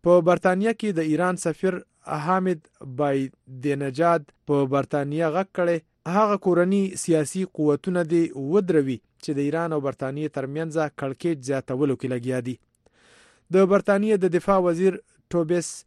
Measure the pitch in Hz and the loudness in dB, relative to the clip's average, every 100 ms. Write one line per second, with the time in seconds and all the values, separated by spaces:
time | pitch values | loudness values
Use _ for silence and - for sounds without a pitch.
0 | 175 180 170 175 185 185 214 226 214 165 | 6 6 6 2 2 2 0 -2 -2 -2
1 | 160 151 180 180 175 151 190 180 - _ | 0 0 0 -2 -4 -2 -2 -4 -10 _
2 | - 151 151 185 185 170 _ _ 139 123 | -8 -6 0 0 0 -4 _ _ -16 -4
3 | 143 139 135 _ _ 131 139 139 139 131 | 0 0 -2 _ _ -8 -4 -2 -4 0
4 | 170 170 147 _ - 143 139 139 135 147 | 2 2 -2 _ -2 0 2 0 0 -2
5 | 143 151 165 160 196 - 175 170 _ _ | -2 -2 -2 -2 -4 -2 0 0 _ _
6 | - 185 214 202 190 175 180 202 196 - | -2 2 2 2 2 2 4 2 0 -4
7 | - 160 147 185 185 - 151 143 - 180 | 0 0 0 -4 -6 0 2 2 0 -2
8 | 165 170 165 139 135 190 185 165 135 120 | 0 0 0 -4 0 0 2 2 2 -4
9 | _ _ - 143 143 160 170 156 139 131 | _ _ -6 -2 -2 -2 -2 -2 -4 -6
10 | 131 143 151 143 135 143 165 156 151 - | -8 -6 -6 -6 -6 -6 -4 -2 -4 -4
11 | 139 131 175 156 127 135 - 131 143 127 | -8 -4 -4 -4 -2 -4 -4 -2 0 0
12 | 131 127 120 127 123 123 _ _ _ _ | -4 -4 -4 -4 -6 -10 _ _ _ _
13 | _ _ _ _ _ 180 190 196 190 196 | _ _ _ _ _ 4 6 4 2 0
14 | 214 208 185 170 175 196 180 170 190 180 | 2 2 2 0 2 2 2 2 0 0
15 | _ _ _ 175 160 175 160 - | _ _ _ -2 0 -2 -2 -12